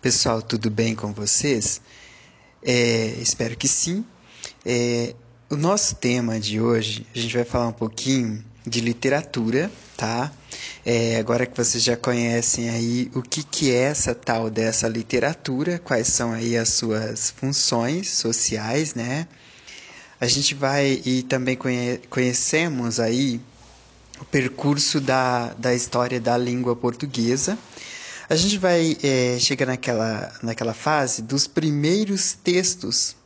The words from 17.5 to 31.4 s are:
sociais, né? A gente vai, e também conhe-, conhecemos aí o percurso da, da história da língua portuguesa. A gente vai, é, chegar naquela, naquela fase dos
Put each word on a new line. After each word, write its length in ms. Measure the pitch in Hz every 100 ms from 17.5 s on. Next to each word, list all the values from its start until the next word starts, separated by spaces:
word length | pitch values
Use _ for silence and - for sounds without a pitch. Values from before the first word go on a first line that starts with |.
| 143 - 120 117 160 196
sociais, 840 | - 113 113 - 107 107 135 156 123
né? 320 | 117 139 170 - - - - - - - - -
A 60 | 120
gente 300 | 127 143 143
vai, 440 | 135 139 139 131 127
e 160 | 127
também 340 | 127 131 127 127
conhe-, 440 | 131 123 123 123 -
conhecemos 880 | - 127 123 - 156 170 135 120 117
aí 400 | 113 123 139 117 - - - - - - - -
o 60 | -
percurso 720 | 139 127 - 143 143 - 151
da, 540 | 135 131 127 123 120 110
da 160 | 123 123
história 440 | 123 120 120 123
da 160 | 117 123
língua 400 | 123 123 123 120
portuguesa. 800 | 120 120 147 127 117 135 - 226 - - - - - - -
A 60 | 156
gente 200 | 185 202
vai, 380 | 185 175 165 151
é, 340 | 143 131 123 123
chegar 240 | - 135 131
naquela, 680 | 127 127 117 113 107 - -
naquela 320 | 117 113 117
fase 480 | 110 - 151 131 -
dos 260 | 110 139